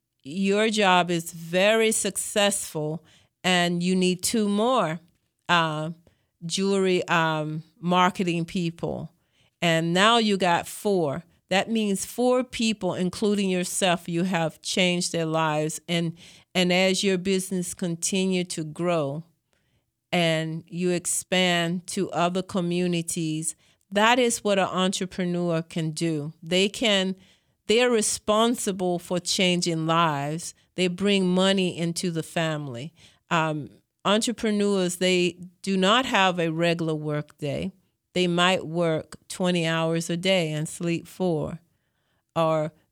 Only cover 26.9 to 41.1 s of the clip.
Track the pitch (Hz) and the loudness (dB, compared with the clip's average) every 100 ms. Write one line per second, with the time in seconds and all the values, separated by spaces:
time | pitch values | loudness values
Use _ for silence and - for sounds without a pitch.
26.9 | 196 190 190 - _ _ _ - 220 247 | 2 0 -4 -12 _ _ _ 0 2 4
27.9 | 233 214 - - 214 233 247 - 196 180 | 2 0 -4 0 2 2 2 -4 -2 -2
28.9 | 175 - 180 175 - 185 175 180 160 160 | -2 -2 -4 -2 0 2 2 0 -2 0
29.9 | 165 170 143 143 160 - - _ - 185 | 2 2 0 -4 -6 -10 -16 _ -2 -2
30.9 | 180 196 202 185 180 190 196 180 135 170 | 0 2 2 4 2 2 2 0 -2 -4
31.9 | 165 185 165 156 - 160 151 143 120 156 | -4 -4 -4 -6 -4 -2 -4 -6 -10 -12
32.9 | - - _ _ 170 160 151 135 107 _ | -16 -20 _ _ 0 0 -4 -8 -16 _
33.9 | _ 175 208 240 220 226 208 202 196 180 | _ 0 0 0 -2 -2 0 2 2 0
34.9 | 175 185 180 175 175 - _ - 190 185 | 0 2 4 2 -2 -14 _ -2 2 4
35.9 | 233 254 226 190 180 165 160 170 170 160 | 2 2 4 4 2 -2 0 0 0 -2
36.9 | 156 151 147 147 - 147 135 180 - _ | -2 -2 -4 -6 -8 -6 -4 -6 -10 _
37.9 | _ _ 180 180 175 180 185 139 165 170 | _ _ 0 0 2 2 2 -2 -2 0
38.9 | 156 - - _ - 180 180 165 165 165 | 0 -4 -16 _ -2 0 0 0 0 0
39.9 | 165 165 170 185 190 160 151 160 - 170 | -2 -2 -2 0 0 0 -2 -6 -6 -4
40.9 | 170 - | -4 -6